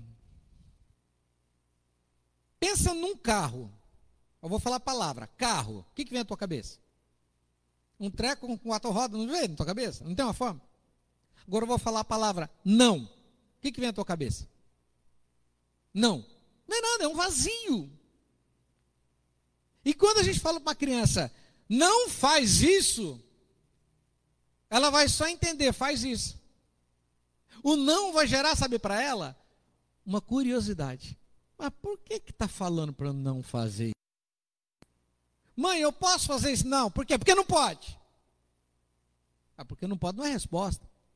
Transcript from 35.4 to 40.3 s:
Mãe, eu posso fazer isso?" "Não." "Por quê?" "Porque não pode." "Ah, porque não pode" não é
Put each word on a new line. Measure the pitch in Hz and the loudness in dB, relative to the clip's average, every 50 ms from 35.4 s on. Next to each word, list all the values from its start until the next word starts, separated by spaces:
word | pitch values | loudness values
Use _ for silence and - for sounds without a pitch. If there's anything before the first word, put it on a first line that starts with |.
| _ _ _ | _ _ _
Mãe, | - 277 370 381 330 | -2 0 0 2 2
eu | 302 294 294 | 2 0 0
posso | - 370 370 370 - - | 2 2 2 2 2 0
fazer | - 285 254 214 285 | -2 -2 0 0 0
isso?" | 269 202 - | 0 0 0
"Não." | 262 277 269 254 202 | 2 2 2 2 0
"Por | - - 262 | -2 -4 -2
quê?" | - 294 233 | 0 0 4
"Porque | - - 359 | 6 6 6
não | 392 381 | 6 4
pode." | - 370 311 277 208 160 - - - - - _ _ _ _ _ _ _ _ _ _ _ _ _ _ _ _ _ _ _ _ _ _ _ _ _ _ _ _ _ _ _ | 4 2 2 2 2 0 -6 -12 -16 -16 -18 _ _ _ _ _ _ _ _ _ _ _ _ _ _ _ _ _ _ _ _ _ _ _ _ _ _ _ _ _ _ _
"Ah, | - 143 | -20 -16
porque | - 151 - - | -16 -12 -10 -6
não | 190 202 175 | -6 -4 -4
pode" | - 175 185 | -4 -4 -4
não | 214 285 | -4 -4
é | 294 | -4